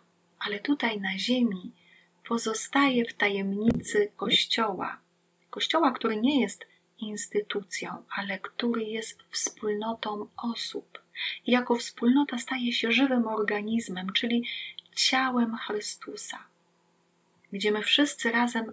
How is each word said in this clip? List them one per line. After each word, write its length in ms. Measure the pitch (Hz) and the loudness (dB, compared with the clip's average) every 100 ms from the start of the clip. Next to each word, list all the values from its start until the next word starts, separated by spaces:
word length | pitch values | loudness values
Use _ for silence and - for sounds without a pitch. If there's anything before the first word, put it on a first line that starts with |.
| _ _ _ - | _ _ _ -8
ale 200 | 208 208 | -6 -2
tutaj 420 | - 285 233 208 | 0 0 0 -2
na 180 | 190 190 | -4 -2
ziemi 540 | 226 254 226 185 185 - _ - _ _ - | 0 2 2 0 -10 -16 _ -20 _ _ -4
pozostaje 760 | 233 226 220 - 277 277 247 | -2 0 -2 0 4 4 4
w 100 | 233 | 0
tajemnicy 1000 | - 202 196 196 202 226 - - 208 208 - | 0 0 0 -2 2 2 2 2 2 2 0
Kościoła. 800 | 202 - - - 214 180 170 - _ _ _ _ _ | 0 2 2 0 0 -2 -6 -8 _ _ _ _ _
Kościoła, 420 | 202 - 320 294 | -6 0 4 4
który 240 | 240 233 214 | 2 0 2
nie 240 | 247 285 | 4 4
jest 260 | 196 - - _ _ - | 2 -2 -10 _ _ -12
instytucją, 1080 | 214 208 - 208 208 202 196 - 180 180 - - | -8 -6 -2 -2 -2 -4 -4 -6 -6 -10 -10 -8
ale 220 | 196 190 | -6 -6
który 460 | - - 240 233 | -8 -4 0 0
jest 380 | 214 226 220 - _ | -2 -4 -6 -10 _
wspólnotą 960 | - - - 214 208 220 226 214 208 214 - | -4 -4 -2 -2 -2 -2 -4 -4 -6 -8 -8
osób. 640 | 233 226 - - - - _ - - - - | -6 -4 -6 -8 -12 -18 _ -10 -10 -6 2
I 40 | |
jako 260 | 247 247 233 | 2 2 0
wspólnota 640 | - - 233 269 285 240 | -2 0 4 6 4 -2
staje 340 | - 262 240 | -4 -2 -2
się 200 | 233 226 | 0 2
żywym 360 | 233 277 254 220 | 4 4 4 2
organizmem, 840 | 214 208 208 208 226 214 185 190 | 0 -2 -2 -2 -2 -2 -4 -4
czyli 320 | - 233 233 240 - - - - | -2 0 0 -2 -8 -12 -16 -10
ciałem 640 | - - 262 262 247 226 226 | -2 2 2 2 2 2 0
Chrystusa, 840 | - 208 - - - - - - - _ _ _ _ _ _ _ _ _ _ | -4 -4 -4 -6 -8 -6 -6 -6 -14 _ _ _ _ _ _ _ _ _ _
gdzie 200 | 202 208 | -2 0
my 100 | 208 | 0
wszyscy 500 | 208 - 285 - 233 | 2 2 2 2 0
razem 400 | 233 240 233 220 | 2 0 0 -6